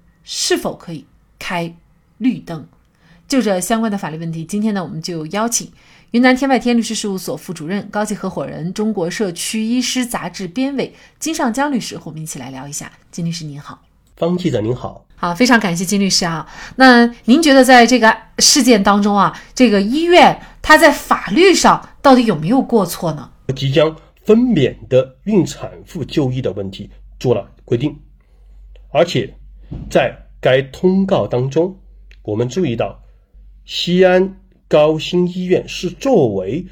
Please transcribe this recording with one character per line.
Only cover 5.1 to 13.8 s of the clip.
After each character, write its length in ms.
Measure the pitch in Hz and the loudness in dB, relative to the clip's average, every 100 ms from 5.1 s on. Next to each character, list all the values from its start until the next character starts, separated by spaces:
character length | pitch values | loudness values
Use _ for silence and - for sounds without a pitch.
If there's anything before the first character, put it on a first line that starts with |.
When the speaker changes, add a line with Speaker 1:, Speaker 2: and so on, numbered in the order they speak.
| 165 156 | -8 -8
Speaker 1:
邀 200 | 196 233 | -4 -4
请 240 | 233 185 _ _ _ _ | -4 -8 _ _ _ _
云 100 | 233 | 2
南 140 | 254 254 | 2 2
天 140 | 269 | 0
外 100 | 247 | 0
天 160 | 240 240 | 0 -2
律 60 | |
师 120 | 220 | -2
事 140 | 214 214 | -6 -6
务 100 | 190 | -8
所 180 | 185 151 | -8 -10
副 180 | - | -10
主 120 | 170 151 | -12 -8
任、 220 | 202 190 | -8 -6
高 140 | 208 | -6
级 100 | 208 | -6
合 160 | 202 190 | -6 -8
伙 160 | 180 139 | -8 -10
人、 280 | 147 165 | -8 -8
中 200 | 185 214 | -6 -4
国 160 | 202 170 | -4 -4
社 220 | - 202 | -4 -6
区 320 | 170 - 226 | -6 -8 -6
医 180 | 220 247 | -4 -2
师 240 | 240 254 240 | -2 -4 -4
杂 240 | 185 185 | -6 -8
志 180 | - 185 | -10 -10
编 280 | 175 269 277 | -6 -4 -4
委 180 | - - - _ | -8 -10 -20 _
金 160 | - | -8
尚 200 | 320 269 | -4 -4
江 180 | 226 285 | -2 -2
律 80 | 254 | -4
师 180 | - - | -6 -12
和 60 | - | -14
我 60 | |
们 100 | 151 | -14
一 40 | 156 | -12
起 140 | 151 | -12
来 100 | 127 | -14
聊 180 | 131 139 | -14 -14
一 40 | |
下。 200 | 143 - _ _ | -14 -14 _ _
金 140 | - 170 | -8 -6
律 60 | |
师 140 | 170 156 | -6 -10
您 140 | 143 | -14
好。 220 | - - | -18 -20